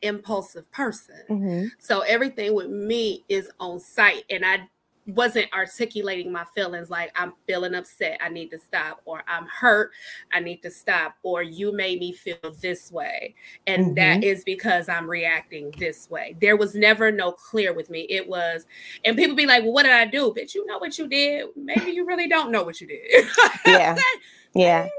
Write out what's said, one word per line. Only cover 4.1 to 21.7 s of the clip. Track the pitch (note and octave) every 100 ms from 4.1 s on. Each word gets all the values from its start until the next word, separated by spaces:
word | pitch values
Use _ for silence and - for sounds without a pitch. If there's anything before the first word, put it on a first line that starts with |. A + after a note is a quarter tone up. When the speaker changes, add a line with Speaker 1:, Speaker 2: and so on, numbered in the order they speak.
| C3+ -
Speaker 1:
and | F#3+ F#3
I | F#3+ F#3 _ _ _ G#3+
wasn't | G3 A#3+ A#3 F#3
articulating | F#3+ F#3+ - A#3 G#3 G3 F3+ F3
my | F3 E3+ G#3
feelings | F3+ F3 E3+
like, | E3+ E3+ F3+
"I'm | F3+ - -
feeling | F3+ F3+ F3+
upset, | F3+ - E3+ D#3+
I | E3+
need | E3+ D#3+
to | D#3+
stop," | - F3+ D#3 -
or, | - D#3+ -
"I'm | E3+ E3+
hurt, | - B3 G#3 - - - - -
I | F3
need | E3+ F3
to | E3+
stop," | - - F3+ D#3 -
or, | F#3 F3
"You | E3+ E3 G3+
made | G3+ F#3+ F3+
me | F3+
feel | F3+ F#3+ E3+ D#3+ D#3
this | F#3 F3 -
way." | E3+ D3 - - _ - - -
And | F#3 F#3 D3
that | F#3 F#3
Speaker 2:
Mm-hmm. |
Speaker 1:
is | G3+ F#3+ F#3+
because | F#3 G#3+ F3 E3+
I'm | E3+ E3
reacting | F3 E3 D#3+ - D#3 D3 D3+
this | E3+ D#3 -
way. | D#3+ - E3+
There | G#3 G#3+
was | G3+
never | G#3 G#3 G#3+ A3
no | G#3 F3+
clear | F3 - A3 F#3+
with | E3 D#3+
me. | E3 E3
It | F#3+ F#3
was, | F3+ E3+ E3 - - - -
and | A3 A3+
people | D4+ C#4+
be | C#4+
like, | B3
"Well, | A3
what | C4+
did | C#4
I | A#3+ A3+
do?" | C4+ B3+
Bitch, | A3 - G4
you | G4+
know | G#4
what | E4 D4
you | C#4+
did. | C#4 C#4+ C#4+ - C#4+
Maybe | C#4